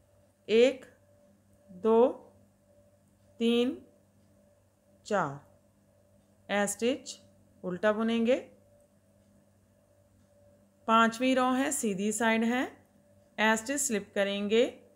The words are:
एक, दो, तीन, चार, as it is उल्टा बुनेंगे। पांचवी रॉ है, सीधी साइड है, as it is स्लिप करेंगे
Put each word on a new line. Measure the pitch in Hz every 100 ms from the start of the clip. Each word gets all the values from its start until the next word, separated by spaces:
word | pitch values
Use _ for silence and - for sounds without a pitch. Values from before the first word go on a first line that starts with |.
| _ _ _ _ -
एक, | 226 254 269 - _ _ _ _ _ _ _ -
दो, | 180 220 226 262 - - - _ _ _ _ _ _ _ _ _ -
तीन, | 233 240 247 349 - _ _ _ _ _ _ _ _ _ _ _ -
चार, | 202 151 143 - _ _ _ _ _ _ _ _ _ - 202 202
as | -
it | 233 277
is | - - - _ _ _
उल्टा | 185 180 214
बुनेंगे। | 214 226 233 226 294 - - _ _ _ _ _ _ _ _ _ _ _ _ _ _ _ _ _ _ _ _ _ _ -
पांचवी | 226 226 226 254
रॉ | 262 254
है, | 254 277
सीधी | - 220 185 208
साइड | 208 226 226
है, | 226 247 359 - _ _ _ _ _ -
as | 214 220
it | 226
is | 285
स्लिप | - 208 196
करेंगे | 208 196 202 202 220 277 - -